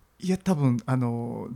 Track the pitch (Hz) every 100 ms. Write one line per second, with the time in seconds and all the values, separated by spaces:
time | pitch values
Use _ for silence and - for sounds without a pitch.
0 | _ _ 180 185 196 151 135 120 - 127
1 | 120 117 120 113 -